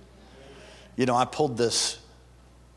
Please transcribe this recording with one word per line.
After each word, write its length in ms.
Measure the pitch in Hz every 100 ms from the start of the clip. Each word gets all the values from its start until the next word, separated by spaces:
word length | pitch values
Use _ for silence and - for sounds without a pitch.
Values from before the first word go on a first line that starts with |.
| - - - - - - - - - -
You 120 | 123
know, 80 | 120
I 100 | 127
pulled 320 | - 147 117
this 400 | 117 - - - - - - - - - -